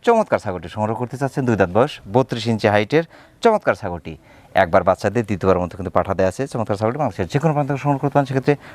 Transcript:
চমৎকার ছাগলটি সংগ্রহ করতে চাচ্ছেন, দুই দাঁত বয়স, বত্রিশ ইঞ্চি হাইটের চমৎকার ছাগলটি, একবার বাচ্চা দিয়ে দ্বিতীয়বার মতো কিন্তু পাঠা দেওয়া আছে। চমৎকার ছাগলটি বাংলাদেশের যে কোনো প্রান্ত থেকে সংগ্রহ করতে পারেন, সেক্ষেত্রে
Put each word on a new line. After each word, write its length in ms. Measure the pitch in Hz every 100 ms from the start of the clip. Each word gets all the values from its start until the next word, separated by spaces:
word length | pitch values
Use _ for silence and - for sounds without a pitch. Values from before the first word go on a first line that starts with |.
| -
চমৎকার 340 | 226 196 104
ছাগলটি 260 | 107 - 85 -
সংগ্রহ 200 | 107 110
করতে 140 | 120 127
চাচ্ছেন, 220 | 139 - 127
দুই 100 | 107
দাঁত 100 | 92 98
বয়স, 160 | 143 - - 113
বত্রিশ 300 | 131 120 110
ইঞ্চি 160 | 110 104
হাইটের 300 | 104 107 151 170 - - _
চমৎকার 320 | 233 214 - 104
ছাগলটি, 340 | 98 87 82 78 _ - - -
একবার 180 | 92 92 87
বাচ্চা 180 | 92 107
দিয়ে 120 | 110 110
দ্বিতীয়বার 300 | 98 95 87
মতো 120 | 87 -
কিন্তু 120 | 90 92
পাঠা 160 | 87 92
দেওয়া 140 | 92
আছে। 120 | - 139
চমৎকার 240 | 123 107 98
ছাগলটি 180 | 110 139
বাংলাদেশের 260 | 135 104 90
যে 40 | -
কোনো 100 | 156 147
প্রান্ত 140 | 139
থেকে 100 | 139
সংগ্রহ 160 | 147 139
করতে 120 | 143 143
পারেন, 120 | 131
সেক্ষেত্রে 240 | 131 131 143 -